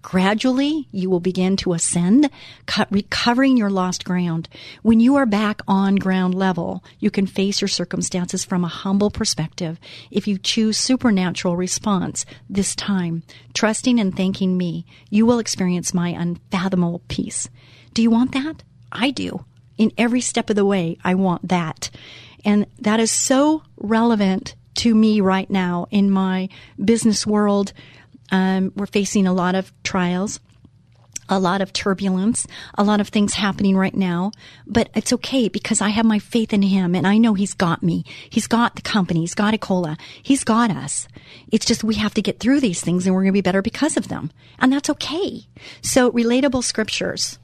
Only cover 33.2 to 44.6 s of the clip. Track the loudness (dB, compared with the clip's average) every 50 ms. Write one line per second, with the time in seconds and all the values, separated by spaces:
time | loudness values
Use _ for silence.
33.2 | 0 0 0 -2 -2 -2 -2 0 2 2 2 2 2 0 0 -2 -2 0 0 -2
34.2 | -2 -4 -6 -10 -20 -20 -20 -20 -16 -2 -2 -2 -2 0 -4 -4 -2 -2 -2 -2
35.2 | -2 -2 -2 0 0 0 -2 -4 -4 -2 -2 0 0 0 0 2 2 2 2 2
36.2 | -2 -2 -2 -2 0 2 0 2 2 4 2 2 2 2 0 2 2 4 4 4
37.2 | 4 4 2 0 -2 -4 -2 -2 0 0 0 0 0 -2 -2 -2 -6 -8 -16 -20
38.2 | -18 -4 -4 -4 -2 0 0 2 2 0 -2 -8 -8 -2 -2 -2 0 0 0 -2
39.2 | -2 -2 -2 -2 0 0 0 -2 -2 -2 -2 -2 -2 -4 -6 -10 -12 -20 -20 -18
40.2 | _ 0 0 0 2 0 2 2 2 2 0 -4 -6 -6 -8 -8 -10 -12 -18 -20
41.2 | -20 -20 -20 -20 -6 -2 -2 0 2 0 -2 0 0 -2 -2 0 -2 -2 -2 -2
42.2 | -2 -2 -6 -2 0 2 2 2 2 0 -2 -2 -2 0 0 0 2 2 2 2
43.2 | 2 2 2 2 0 2 0 0 -2 -2 -2 -2 -2 0 0 -2 -4 -4 -8 -6
44.2 | -8 -8 _ _ -20 -20 -4 0